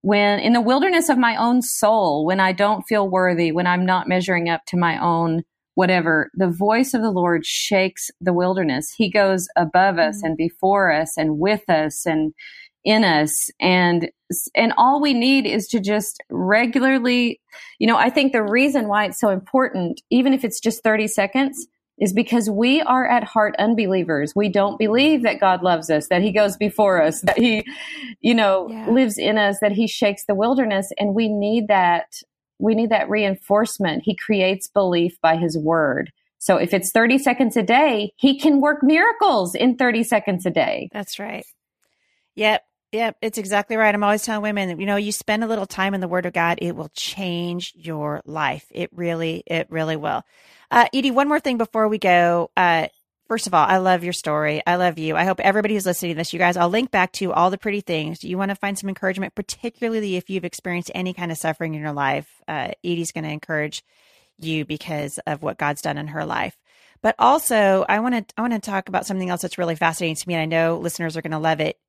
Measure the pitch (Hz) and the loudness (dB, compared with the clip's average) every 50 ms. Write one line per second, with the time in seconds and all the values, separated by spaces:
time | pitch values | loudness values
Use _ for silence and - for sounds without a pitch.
0 | - 190 208 208 208 208 208 202 - 220 240 240 220 226 254 285 294 381 359 330 | 0 2 2 4 4 2 2 2 2 2 2 2 4 2 2 2 2 2 2 2
1 | 339 330 277 247 247 233 226 - 226 233 247 247 240 - - - - 208 226 220 | 2 2 2 2 2 2 2 2 0 2 2 2 0 -2 -2 0 2 2 4 4
2 | 196 165 143 147 156 165 185 190 190 190 190 180 202 202 214 196 - - 220 214 | 2 0 0 0 0 0 2 2 2 2 2 2 0 0 0 -2 -2 -2 0 0
3 | 202 196 185 185 185 180 175 165 170 165 151 175 175 180 180 180 185 185 185 180 | 0 2 0 2 2 2 2 2 0 0 0 0 2 2 2 2 2 2 0 0
4 | - - 180 185 180 190 185 175 170 170 170 165 _ - - 180 175 170 160 - | 0 0 0 0 0 0 0 0 0 0 -2 -4 _ -4 -2 0 0 0 0 0
5 | - 170 170 165 165 165 160 165 165 _ _ _ _ _ _ - 185 180 185 180 | 0 0 0 0 0 0 0 -2 -4 _ _ _ _ _ _ 0 2 4 2 2
6 | 160 165 160 156 143 - - 175 170 170 170 170 196 208 220 233 262 262 - 240 | 2 2 2 0 0 -2 -2 0 0 0 0 0 2 2 2 2 2 0 0 -2
7 | 214 226 196 185 175 175 170 165 160 - - - - - 202 190 190 185 - - | 0 0 0 0 2 2 0 0 -2 -4 -6 -6 -2 0 2 2 2 0 -2 -6
8 | - - - _ 175 185 175 175 180 180 185 190 185 151 127 131 156 - - - | -12 -12 -12 _ -2 0 0 2 2 0 0 0 0 0 -2 -2 -4 -8 -4 -2
9 | 226 185 190 214 202 190 190 185 175 - - 175 175 156 - 180 190 196 185 170 | -2 0 2 2 2 4 2 0 -2 -2 0 0 0 2 2 4 4 4 4 2
10 | 165 156 208 208 196 160 160 151 160 170 - _ - 190 196 202 196 180 151 151 | 0 0 0 -4 -4 -4 -2 0 -2 -4 -2 _ 0 2 4 4 4 4 2 2
11 | 160 156 - - 156 156 151 151 165 196 214 208 - - 175 156 156 151 - - | 0 -2 -2 -2 -2 -2 0 0 0 0 0 0 0 0 0 2 2 -2 -4 -4
12 | - 175 160 156 156 156 156 _ - - - - - - _ _ _ 202 214 220 | -4 -2 0 0 0 -2 -4 _ -20 -20 -20 -20 -20 -20 _ _ _ 2 2 4
13 | 220 185 160 151 151 151 - - - - - _ - 180 185 180 180 175 175 170 | 4 4 4 4 2 2 -2 -4 -6 -8 -6 _ 2 2 4 4 4 4 2 2
14 | 160 - _ _ _ _ 175 - - - _ - 175 165 - - 233 254 277 294 | 0 -4 _ _ _ _ -8 -8 -8 -4 _ 0 2 2 4 4 4 4 4 2
15 | 294 294 269 233 233 262 269 269 - 254 - 233 190 - - 226 190 196 208 214 | 2 2 2 2 4 4 4 2 2 0 -2 -2 -2 -2 -2 -2 0 0 0 0
16 | 208 - - - - _ - - 180 185 208 220 240 226 240 269 247 262 269 262 | -2 -4 -10 -14 -14 _ -6 -4 0 2 2 2 2 2 0 0 2 2 2 2
17 | 233 247 247 247 240 240 - _ _ _ - - - - - _ - 226 233 - | 2 2 2 2 0 0 -2 _ _ _ -20 -20 -20 -20 -6 _ 2 2 4 4
18 | - 240 254 302 277 269 262 233 214 202 208 247 269 294 269 277 226 208 202 208 | 2 2 2 2 0 2 2 0 0 2 2 2 2 2 2 0 0 0 0 0
19 | 208 185 185 - - 208 190 185 185 - - 262 262 - - - 180 170 - - | -2 -2 -2 0 0 0 0 0 -4 0 2 2 2 2 0 -4 -4 -4 -4 -8
20 | _ _ - 247 254 277 269 269 - 220 - - - 226 220 - _ 226 214 214 | _ _ 2 2 4 4 2 2 0 -4 -6 -2 -2 -4 -4 0 _ 0 0 2
21 | 214 214 - - 196 196 - 262 277 277 269 - 160 _ _ _ _ _ _ - | 0 -2 0 0 -2 0 0 0 0 0 -2 -8 -16 _ _ _ _ _ _ -2
22 | 208 196 180 214 226 - 233 240 214 214 208 196 233 247 269 320 311 - 254 254 | -2 0 2 0 0 2 0 0 0 0 0 0 2 2 2 2 2 2 2 2
23 | 254 - 247 240 220 - - 226 214 208 - - 202 220 233 214 220 185 190 185 | 2 2 2 0 0 0 0 2 2 2 2 0 0 2 2 2 2 0 0 0
24 | 170 165 160 139 147 147 - 196 208 208 180 202 196 202 - - 220 214 214 240 | 0 0 0 -2 -2 -2 0 -2 -2 0 2 0 0 0 0 -2 0 2 2 4
25 | 277 311 311 269 240 220 160 - 202 190 185 175 175 185 175 160 160 - 160 151 | 4 4 4 2 2 0 0 2 2 2 2 2 2 2 2 2 0 0 0 0
26 | 147 - 185 180 190 214 180 214 208 202 196 - 208 202 - - 214 196 185 175 | 2 2 0 2 2 2 2 2 2 2 0 -2 -4 -2 2 2 2 4 4 4
27 | 156 156 156 - - 180 180 - 233 247 220 214 - 254 285 - - - - 302 | 2 2 0 0 0 0 2 4 4 2 2 0 -4 -8 -14 -14 -14 -14 -14 -14
28 | 285 247 220 _ - 226 240 226 214 202 190 190 180 - 226 220 220 220 233 262 | -14 -16 -16 _ 2 2 4 4 4 4 2 2 0 -4 -10 -8 -2 2 4 4
29 | 262 226 202 - - 202 214 220 208 202 202 196 214 208 202 196 226 - - - | 4 2 0 -2 0 0 2 4 2 2 2 2 0 0 2 2 0 -2 0 0
30 | 240 202 202 - - - 202 190 214 233 269 254 262 220 202 196 190 196 - - | 0 0 0 -2 -2 -2 0 0 2 2 2 2 2 0 0 -2 -2 -4 -6 -4
31 | 208 202 196 220 226 214 214 208 202 208 220 240 214 208 208 190 180 175 175 165 | -2 0 0 0 0 0 0 0 0 0 0 0 2 2 2 4 4 4 2 2
32 | - _ - - - _ _ _ _ _ _ _ 196 214 226 214 233 214 226 202 | -2 _ -14 -20 -20 _ _ _ _ _ _ _ 0 0 2 2 2 2 2 0
33 | - - 202 214 208 196 196 190 - - 202 208 220 220 - - 202 170 151 - | 0 0 0 0 0 0 -2 -4 -2 0 2 2 2 0 -2 -2 -2 -2 -2 -2
34 | - - 196 - - - 214 196 185 185 190 190 - - _ 202 196 185 175 170 | -2 -4 -4 -4 -2 -2 0 2 2 2 0 -2 -6 -2 _ 0 2 2 2 2
35 | 170 175 170 _ - 165 160 165 175 165 156 165 151 156 165 165 156 139 123 139 | 0 0 -2 _ 2 2 2 2 0 -2 -2 -2 0 0 2 2 2 0 0 -2
36 | - - _ _ _ _ _ _ - - 190 - - 175 - 190 185 - - 226 | -4 -6 _ _ _ _ _ _ 0 2 2 2 2 0 0 -2 -2 -2 -2 0
37 | 226 233 254 269 269 262 240 240 269 233 - 240 202 180 233 262 311 302 240 208 | 2 2 2 2 2 0 0 0 0 0 0 -2 0 2 4 4 4 2 2 -2
38 | 208 208 _ _ - 277 277 277 - 311 285 277 269 294 302 294 277 262 311 320 | -4 -6 _ _ 2 2 2 4 2 4 4 4 4 2 2 2 2 4 4 4
39 | 370 466 466 453 440 392 277 214 185 175 180 - - 262 240 247 262 247 226 220 | 4 2 2 2 2 2 2 2 0 -2 -2 0 2 2 2 2 0 0 2 0
40 | 233 - 240 208 202 - 190 175 185 185 165 160 135 - - - - - - 208 | 0 0 0 0 0 0 -4 -2 -2 -2 0 0 0 0 -2 -6 -8 -10 -10 -12
41 | 196 - - - 202 220 214 - - - _ _ _ _ _ _ _ _ _ _ | -10 -10 -12 -12 -12 -12 -12 -14 -16 -18 _ _ _ _ _ _ _ _ _ _
42 | _ _ _ _ _ _ _ - 214 214 214 - _ _ _ _ _ _ - 220 | _ _ _ _ _ _ _ 0 2 2 2 0 _ _ _ _ _ _ -4 -4
43 | 233 226 - _ - 220 214 233 196 190 208 202 208 _ 226 220 220 214 202 208 | -4 -4 -4 _ -8 -6 -6 -6 -8 -2 -2 -2 -2 _ -2 2 2 2 2 2
44 | 208 202 208 214 - - 220 214 208 214 208 202 190 180 170 156 196 202 202 202 | 0 0 0 0 -2 -4 -6 -4 -4 -4 -4 -2 -4 -4 -4 -4 -2 -2 -2 -2
45 | 208 208 208 - - - 214 214 233 220 226 214 196 190 - - 190 196 196 190 | -2 -4 -6 -6 -4 -4 -2 -2 -2 -4 -4 -4 -6 -8 -4 -4 -4 -2 -2 -4
46 | 180 170 175 185 180 180 - 175 165 170 170 - 175 175 165 - 160 151 _ - | -4 -4 -4 -4 -4 -4 -2 -2 0 0 -2 -2 -4 -6 -6 -8 -12 -12 _ -10
47 | - - - 196 196 180 175 170 175 175 175 180 180 - _ _ 160 165 160 151 | -10 -10 -8 -8 -6 -6 -4 -4 -6 -6 -6 -8 -8 -12 _ _ -12 -10 -8 -6
48 | 147 147 147 147 - - 151 156 151 131 135 151 _ _ _ - 175 - _ 170 | -6 -6 -6 -8 -10 -10 -6 -2 -2 -2 -2 -6 _ _ _ -10 -10 -8 _ -6
49 | 175 170 165 165 165 165 160 - - - 165 165 - _ - 160 160 160 160 156 | -4 -4 -4 -2 -4 -4 -6 -8 -6 -4 -4 -4 -4 _ -6 -4 -4 -4 -4 -4
50 | 147 156 - - - _ _ _ _ _ _ _ _ _ - 240 240 - - 269 | -4 -4 -6 -6 -8 _ _ _ _ _ _ _ _ _ 4 4 4 4 2 0
51 | 262 277 240 254 285 285 302 294 - 285 254 226 226 - - 220 220 214 214 214 | 0 2 2 2 2 2 0 0 0 -2 -2 -2 -4 -2 0 0 0 0 0 0
52 | - 190 180 175 175 175 170 175 170 - _ - 180 175 170 165 156 - _ _ | 2 4 4 6 4 4 2 0 0 -2 _ 2 2 4 2 2 0 -4 _ _
53 | _ _ _ _ _ _ 226 220 - 196 180 160 147 - 185 190 185 185 185 175 | _ _ _ _ _ _ -6 -6 -4 0 2 2 4 4 4 2 4 2 2 2
54 | 175 175 180 - - 160 151 151 151 151 151 151 - 170 175 180 180 180 165 170 | 0 -6 -8 -6 -4 -4 -2 -2 -2 -2 -2 -2 0 0 0 2 0 0 -2 -2
55 | 156 156 156 165 175 190 185 - - 196 190 214 208 208 214 208 190 190 175 - | -6 -4 0 0 0 0 0 0 0 2 2 2 0 0 -2 0 -2 -2 -4 -2
56 | - 170 165 156 170 - - 170 175 175 180 180 170 175 185 226 254 - - 196 | -4 -6 -4 -4 -6 -6 -2 0 0 0 2 2 0 2 2 0 -2 0 0 0
57 | 180 180 - - 196 180 - - 175 185 190 190 - 214 202 208 190 - 170 156 | 0 0 -2 -6 -6 -2 2 2 2 2 0 -2 -6 -6 -6 -6 -6 -4 -4 -4
58 | 151 156 165 - - - 180 185 196 196 202 - - 196 202 - - 196 190 - | -4 -6 -8 -10 -10 -10 -6 -6 -4 -6 -6 -6 -6 -6 -6 -6 -8 -8 -8 -4
59 | - 190 190 190 190 - _ - 196 - - _ - 233 _ _ 247 226 226 220 | -4 -4 -4 -4 -8 -8 _ -10 -10 -10 -12 _ -10 -12 _ _ -6 -4 -4 -4
60 | 214 202 185 180 - - 190 190 170 175 - - _ 185 175 175 175 - - 185 | -4 -4 -4 -6 -6 -6 -8 -6 -6 -8 -12 -10 _ -6 -6 -6 -6 -8 -8 -6
61 | 185 185 180 - 180 170 165 156 - 160 156 _ 165 160 156 151 151 151 147 143 | -6 -6 -6 -6 -8 -8 -8 -4 -4 -4 -4 _ -6 -8 -8 -8 -8 -8 -6 -2
62 | 139 135 139 143 147 _ _ _ _ - 156 147 - - - _ - 175 175 170 | -2 -2 -2 -2 -6 _ _ _ _ -10 -8 -8 -8 -8 -10 _ -6 -6 -6 -4
63 | 170 160 - 165 156 156 151 156 - - 160 151 151 151 - - _ _ _ _ | -6 -8 -8 -8 -8 -8 -10 -10 -8 -6 -4 -4 -4 -6 -8 -12 _ _ _ _
64 | _ _ _ _ _ _ _ _ 160 160 160 156 151 - 151 151 - - 160 147 | _ _ _ _ _ _ _ _ -8 -6 -6 -6 -4 -6 -8 -12 -8 -8 -8 -8
65 | 147 143 - - - - 151 151 160 147 - - 151 147 151 - - 156 147 147 | -8 -8 -10 -10 -8 -8 -8 -6 -6 -8 -6 -4 -4 -4 -4 -4 -6 -6 -6 -6
66 | 151 151 147 160 156 156 - - - - - _ _ _ _ _ _ _ _ _ | -8 -8 -8 -8 -6 -6 -4 -4 -6 -6 -8 _ _ _ _ _ _ _ _ _
67 | - 214 - - - 247 277 311 - - 240 214 202 196 190 190 - - 196 208 | -2 -2 0 4 4 4 4 4 0 0 2 2 4 4 4 2 2 0 -2 0
68 | 226 254 247 226 196 - - - 226 247 233 214 - - 202 196 185 - 190 185 | 0 -2 -2 -4 -6 -8 -8 -6 -4 -4 -4 -6 -6 -6 -6 -6 -6 -4 -6 -6
69 | - - 196 190 185 180 180 175 - 175 - - 180 170 165 156 180 165 165 - | -4 -4 -6 -4 -4 -4 -4 -6 -6 -8 -6 -4 -4 -4 -2 0 0 -2 0 -2
70 | 180 165 160 156 - 180 175 165 160 160 165 165 165 165 170 165 170 170 - - | -4 -4 -4 -6 -6 -4 -2 -2 -2 0 0 0 2 0 0 -2 -4 -6 -6 -4
71 | 170 160 156 165 - 160 160 156 156 160 160 151 156 156 - _ _ | -6 -6 -6 -6 -8 -6 -6 -2 0 -2 0 0 -2 -4 -4 _ _